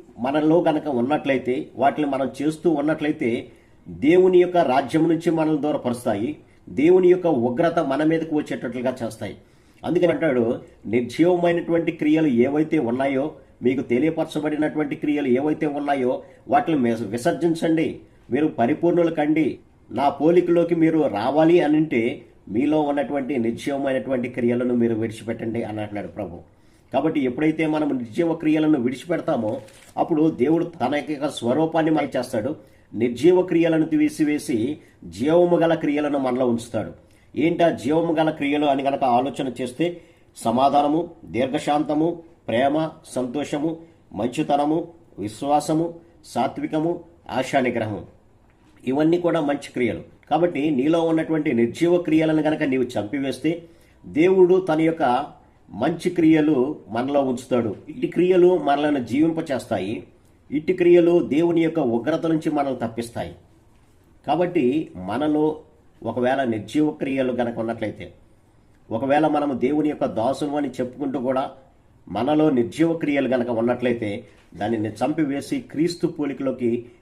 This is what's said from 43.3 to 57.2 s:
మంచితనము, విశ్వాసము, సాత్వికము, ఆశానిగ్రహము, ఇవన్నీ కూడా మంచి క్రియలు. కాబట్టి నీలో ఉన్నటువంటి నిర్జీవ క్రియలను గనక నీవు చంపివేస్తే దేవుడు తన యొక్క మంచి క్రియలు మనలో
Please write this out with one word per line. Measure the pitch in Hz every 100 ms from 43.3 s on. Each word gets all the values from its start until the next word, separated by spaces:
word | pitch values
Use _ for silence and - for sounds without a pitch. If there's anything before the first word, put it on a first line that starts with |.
| 143 139 147 160 160 - _ -
మంచితనము, | 95 123 156 151 143 147 165 170 - - -
విశ్వాసము, | 107 - 139 147 147 156 170 - - _
సాత్వికము, | - 120 131 143 147 156 165 175 - _ -
ఆశానిగ్రహము, | 123 - 139 123 113 107 92 - _ _ _ _ _ _ _ 123
ఇవన్నీ | 139 160 175
కూడా | 170 165
మంచి | 143 139 -
క్రియలు. | 127 117 87 - - -
కాబట్టి | 135 175 131 156
నీలో | 127 147 165
ఉన్నటువంటి | 165 160 160 160 151
నిర్జీవ | 117 117 - 170 175
క్రియలను | 175 160 160 156
గనక | 151 151
నీవు | 143 131
చంపివేస్తే | 120 107 104 143 135 123 156 170 - - _ _ -
దేవుడు | 147 180 190 180 185 185
తన | 156
యొక్క | 160 160 127 127 147 - _ _ -
మంచి | 98 143 170 180
క్రియలు | 175 160 156 151 135 135 - -
మనలో | 113 135 143